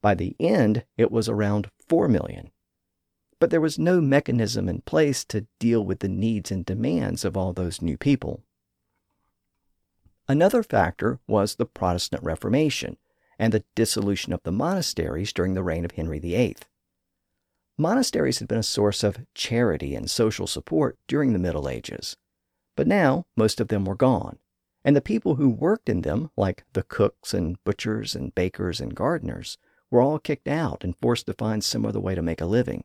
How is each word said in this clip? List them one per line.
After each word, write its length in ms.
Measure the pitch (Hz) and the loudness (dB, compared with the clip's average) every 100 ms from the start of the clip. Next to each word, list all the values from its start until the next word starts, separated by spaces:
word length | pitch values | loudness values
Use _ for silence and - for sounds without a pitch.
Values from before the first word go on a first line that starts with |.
By 140 | 104 95 | 4 2
the 200 | 90 - | -2 -2
end, 460 | 165 208 135 113 - - | 2 4 4 2 -2 0
it 140 | 117 | 2
was 180 | 113 110 | 2 0
around 400 | 110 104 104 101 _ _ | 0 2 0 -2 _ _
four 200 | 165 196 | 2 4
million. 440 | 98 - - - _ _ _ _ _ _ _ _ _ | 2 0 -10 -16 _ _ _ _ _ _ _ _ _
But 100 | 170 | 2
there 120 | 165 | 4
was 160 | 156 147 | 0 0
no 240 | 160 180 | 2 2
mechanism 680 | 147 139 - 120 110 113 95 | 4 2 2 0 0 -2 -4
in 140 | 87 | -4
place 420 | - 156 151 135 - | -2 2 2 0 -4
to 200 | 107 107 _ | -6 -6 _
deal 260 | 113 117 95 | 2 2 0
with 140 | 95 | -2
the 100 | 98 | -2
needs 420 | 92 110 110 - | 0 0 -2 -2
and 140 | 98 87 | -6 -4
demands 580 | 98 131 160 - 87 | -2 0 0 -2 -2
of 140 | 98 98 | -2 -2
all 160 | 90 | -2
those 280 | 90 87 - | -2 -4 -2
new 160 | 87 69 | -4 -2
people. 460 | 143 135 - - _ _ _ _ _ _ _ _ _ _ _ _ _ _ _ _ _ _ - | 2 0 0 -10 _ _ _ _ _ _ _ _ _ _ _ _ _ _ _ _ _ _ 0
Another 360 | 139 185 240 | 4 4 4
factor 560 | - 110 87 - 98 127 - | 2 2 2 0 -4 -4 0
was 280 | 104 104 - | 2 2 -2
the 100 | 117 | -6
Protestant 580 | - 92 90 - - | -2 -2 0 -2 -6
Reformation 760 | - 80 101 285 151 - - - _ _ _ _ | -6 -4 0 2 2 -2 -8 -12 _ _ _ _
and 160 | 113 | 0
the 120 | 107 - - | 0 -2 -2
dissolution 580 | 110 - 101 98 - | 0 2 0 0 -2
of 80 | - | -4
the 80 | - | -2
monasteries 840 | 98 156 190 - - 78 78 101 | -2 0 0 -2 -4 -4 -4 -6
during 200 | - 92 92 | -2 0 0
the 80 | |
reign 220 | 90 80 85 | -2 -2 -4
of 60 | |
Henry 280 | - 82 76 | -4 -6 -4
the 160 | 85 90 | -2 0
eighth. 300 | 120 - - _ _ _ _ _ _ _ _ _ _ - | 0 -2 -20 _ _ _ _ _ _ _ _ _ _ -2
Monasteries 640 | 160 240 254 - 143 120 | 2 2 0 0 0 0
had 80 | - | -2
been 120 | 113 | -2
a 40 | |
source 400 | 107 - 104 101 | -2 2 0 2
of 220 | 104 98 131 - | 0 -2 -12 -10
charity 580 | - 120 120 78 71 | -2 2 2 0 -4
and 160 | 65 - | -6 -4
social 380 | - 110 - 90 | 0 0 0 -6
support 500 | - - 160 143 - _ | -6 -2 0 0 -2 _
during 260 | 143 139 | 0 2
the 60 | 104 | 2
Middle 280 | 87 78 69 | 0 -2 -4
Ages, 500 | 62 - - - - _ _ _ _ _ - | -6 -8 -12 -12 -14 _ _ _ _ _ -2
but 120 | 151 | 2
now 380 | 202 151 143 - - | 4 4 2 -2 2
most 240 | 110 - | 2 2
of 80 | 110 | -2
them 180 | 104 95 | 0 -2
were 100 | 98 | 2
gone, 420 | 131 117 - - _ _ _ _ - | 2 2 -2 -12 _ _ _ _ 4
and 100 | 143 | 4
the 60 | |
people 340 | - 226 190 139 | 4 -2 0 2
who 140 | 139 | 2
worked 400 | 110 165 220 - | 2 0 0 0
in 120 | 98 | -2
them, 300 | 76 92 156 - | 0 -2 -4 -2
like 260 | 98 - _ | -2 -2 _
the 100 | - | -6
cooks 500 | - - 101 - - | -6 0 0 0 -6
and 280 | 95 82 90 | -2 -2 -4
butchers 520 | - 101 110 110 104 - | -4 -4 -2 -4 -6 -6
and 200 | - - | -6 -2
bakers 440 | 92 - 92 - | -2 -2 -6 -4
and 160 | 62 - | -8 -2
gardeners, 640 | 123 165 - - - - _ _ _ | -2 -2 -4 -8 -10 -16 _ _ _
were 120 | 127 | 2
all 180 | 131 151 | 4 0
kicked 280 | - 147 - | -4 -6 -2
out 360 | 151 143 73 | -2 -2 -4
and 120 | 95 90 | -6 -2
forced 240 | 117 117 - | 0 0 -2
to 80 | |
find 300 | - 110 107 | -4 -2 -2
some 220 | - 113 110 | -2 -2 -2
other 140 | 104 | -2
way 160 | 95 92 | -4 -2
to 60 | |
make 200 | 82 82 | -2 -2
a 40 | 85 | 0
living. 380 | 110 - 52 | 0 0 -6